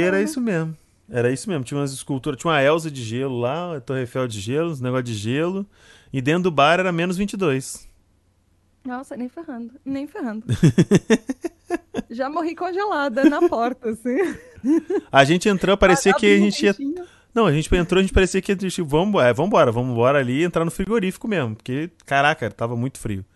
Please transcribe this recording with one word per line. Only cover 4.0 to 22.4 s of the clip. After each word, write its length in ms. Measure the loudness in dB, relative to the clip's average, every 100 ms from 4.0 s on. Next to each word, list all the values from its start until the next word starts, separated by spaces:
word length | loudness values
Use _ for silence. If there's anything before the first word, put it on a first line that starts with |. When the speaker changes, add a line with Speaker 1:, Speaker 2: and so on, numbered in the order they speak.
Speaker 1:
Eiffel 280 | -4 -4 -4
de 100 | -4
gelo, 300 | -4 -2 -2
uns 80 | -4
negócio 260 | -2 -2
de 100 | -4
gelo. 520 | -4 -2 -2 -2 -4 -8 _ -20 -20 _
E 80 | -4
dentro 220 | 0 2
do 60 | 2
bar 280 | 4 4 4
era 120 | 2
menos 240 | 0 -2 -2
vinte 160 | -4
e 40 | -2
dois. 520 | 0 -2 -4 -14 -18 _ _ _ _ _ _ _ _ _
Speaker 2:
Nossa, 320 | -12 -12 -12 -10
nem 100 | -12
ferrando, 460 | -12 -14 -12 -14 -14
nem 240 | -8 -8 -8
ferrando. 380 | -8 -8 -6 -6
Speaker 1:
<laughs> 1600 | 2 4 4 4 2 2 0 -2 -10 -10 _ -8 -8 _ -10 -8
Speaker 2:
Já 180 | -6 -6
morri 260 | -4 -4
congelada 720 | -4 -6 -4 -4 -2 -2 2
na 240 | 2 4 2
porta, 400 | 2 -2 -4 -8
assim. 300 | -6 -4 -2 -2 -4 -16 -6 0 0 0 -4 2
Speaker 1:
A 140 | 4
gente 240 | 6 4 2
entrou, 300 | 0 2 4
parecia 340 | 4 4 2
Speaker 2:
A-, 20 |
Speaker 1:
que 120 | 4 4
a 20 |
Speaker 2:
abri 120 | 4
um 80 | 2
Speaker 1:
gente 140 | 2 0
ia 80 |
Speaker 2:
peitinho. 320 | 0 -4 -8 -12 _ _
Speaker 1:
Não, 120 | 0 2
a 60 |
gente 220 | 2 2
entrou, 260 | 0 2 2
a 20 |
gente 100 | 4
parecia 300 | 4 2 0
que, 120 | -2
tipo, 320 | -2 -4 -4 0
"Vamos, 360 | 2 2 4
é, 100 | 4
vambora, 400 | 4 2 4 4
vamos 200 | 2 0
embora 260 | 2 4 4
ali 220 | 2 0
e 40 |
entrar 200 | 0 0 -2
no 40 |
frigorífico 560 | -4 -2 0 -2 -4 -4
mesmo." 300 | -2 -2 -6
Porque, 340 | -8 -6 -8 _
caraca, 460 | -2 2 2 0